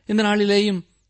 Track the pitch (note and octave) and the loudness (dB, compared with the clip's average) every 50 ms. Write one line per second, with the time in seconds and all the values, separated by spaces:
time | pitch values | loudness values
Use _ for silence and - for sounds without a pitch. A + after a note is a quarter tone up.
0 | _ - G#3 G#3+ G#3+ G#3 G#3 G#3 G#3 G3+ G3+ G3+ G#3 G#3 G3 F3+ - _ _ _ | _ -4 -2 0 0 0 0 0 0 2 2 0 0 0 -4 -6 -8 _ _ _
1 | _ | _